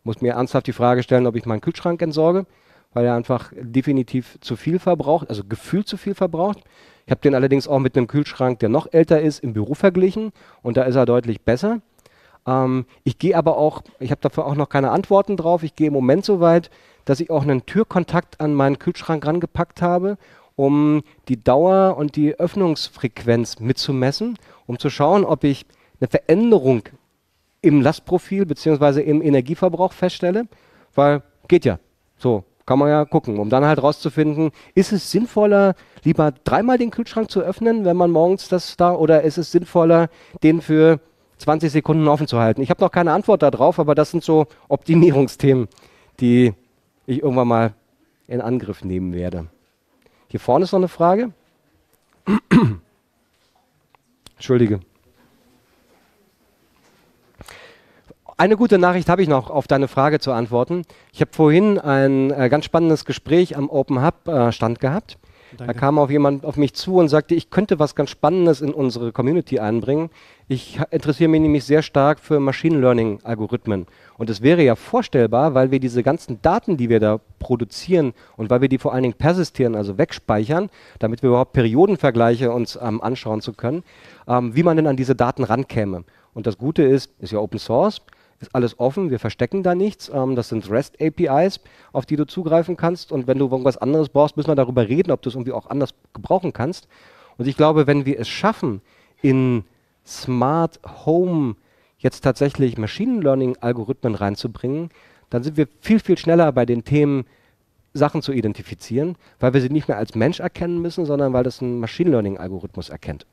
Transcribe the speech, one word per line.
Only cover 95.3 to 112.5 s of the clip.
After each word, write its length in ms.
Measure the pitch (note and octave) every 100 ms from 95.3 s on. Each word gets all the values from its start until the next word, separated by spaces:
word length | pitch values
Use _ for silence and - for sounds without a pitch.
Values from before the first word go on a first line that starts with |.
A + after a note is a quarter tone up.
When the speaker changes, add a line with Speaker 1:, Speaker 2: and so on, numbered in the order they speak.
| B2
Speaker 1:
irgendwie 160 | A#2+
auch 180 | A#2 -
anders 240 | C3+ C3 - _
gebrauchen 400 | - G2+ F3+ F3+
kannst. 360 | - B2 F#3 - _ _ _ _ -
Und 80 | B2
ich 100 | C3+
glaube, 300 | D3+ D#3 C#3
wenn 180 | D3
wir 140 | C3+ C3+
es 100 | A#2
schaffen, 520 | - G3 A3 D#3+ G2 - _ _ _
in 420 | C#3+ C3 B2+ A#2+ - _ _ _
Smart 760 | - - - B2+ B2+ D#3+ E3 - - - -
Home 480 | E3 F3+ E3 C3+ A2 _ _ _ _
jetzt 260 | C3+ -
tatsächlich 540 | E3 D#3+ C#3+ - C3+ A#2
Machine 440 | A2 - A3 A#3+
Learning 360 | D3 C3+ B2+ B2+
Algorithmen 560 | A#2+ B2 A2 C3 A#2+ G2+
reinzubringen, 720 | G2+ G2+ - A2 B2 D3 E3 _ _ _ _
dann 140 | B2
sind 120 | C3 D3+
wir 120 | D3 _
viel, 200 | - A3
viel 180 | - E3+
schneller 320 | E3 E3+ D#3+
bei 160 | B2+ A#2+
den 160 | A#2+
Themen, 440 | - D3 D3 C#3 B2 _ _ _ _ _ _
Sachen 280 | C#3+ D3 E3
zu 100 | C#3
identifizieren, 800 | C3 G#2+ G2+ - - - A#2 D#3+ F3 _ _
weil 160 | B2+
wir 60 | C3
sie 100 | B2+
nicht 160 | D3+ D3
mehr 120 | A2
als 180 | A2 A2
Mensch 240 | B2 F#3
erkennen 420 | F3+ - F3 F3
müssen, 240 | E3+ E3 D#3
sondern 260 | C#3+ C#3
weil 120 | B2+
das 160 | B2+ -
ein 180 | B2+ A#2+
Machine 320 | A2+ - F3
Learning 280 | B2+ G2+ F#2+
Algorithmus 500 | F2+